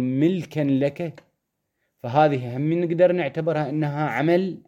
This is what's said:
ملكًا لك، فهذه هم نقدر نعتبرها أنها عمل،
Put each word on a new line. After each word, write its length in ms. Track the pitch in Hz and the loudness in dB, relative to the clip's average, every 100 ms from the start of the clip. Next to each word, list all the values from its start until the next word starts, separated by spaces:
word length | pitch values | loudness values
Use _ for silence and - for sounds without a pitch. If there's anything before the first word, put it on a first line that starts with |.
| 127 131 | -2 2
ملكًا 400 | 156 185 147 156 | 2 0 -4 -4
لك، 640 | 143 135 143 147 170 - _ _ _ _ _ _ _ _ | 0 0 0 -2 -8 -10 _ _ _ _ _ _ _ _
فهذه 580 | 120 135 156 135 123 123 | -2 4 4 2 -4 -4
هم 160 | 151 | -2
نقدر 400 | 170 175 165 180 | 0 -2 2 2
نعتبرها 580 | 180 143 160 160 151 143 | 2 -2 -4 -2 -2 -2
أنها 380 | 151 147 147 151 | -2 -2 -2 -2
عمل، 500 | 120 151 175 190 - | 0 2 2 0 -6